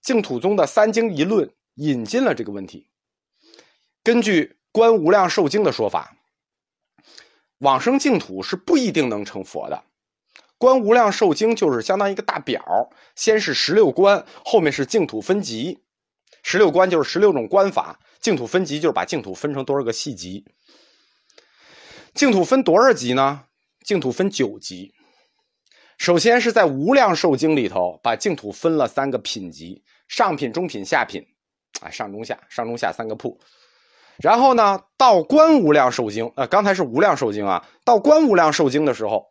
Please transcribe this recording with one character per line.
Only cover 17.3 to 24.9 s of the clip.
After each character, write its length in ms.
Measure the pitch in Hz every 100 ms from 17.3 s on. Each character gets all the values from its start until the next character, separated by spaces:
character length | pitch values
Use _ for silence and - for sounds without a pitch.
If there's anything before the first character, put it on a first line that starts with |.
种 140 | 147 110
观 240 | 196 196
法， 280 | - 80 - _ _
净 160 | - 160
土 100 | 113
分 180 | 185
级 160 | 170 147
就 80 | 160
是 60 |
把 100 | 156
净 200 | 180 160
土 100 | 98
分 220 | 92 147 139
成 100 | 131
多 100 | 139
少 80 |
个 80 | 117
细 220 | 113 151
级。 320 | 101 90 98 _ _ _ _ _ _ _ _ _ _ _ _ _ - - - -
净 180 | - 285
土 120 | 196
分 180 | 170 269
多 180 | 202 175
少 140 | 262
级 200 | 196 123 127
呢？ 300 | 139 143 _ _ _ _
净 160 | - 196
土 120 | 131
分 180 | 120 196
九 300 | 196 113 107
级。 340 | - 92 95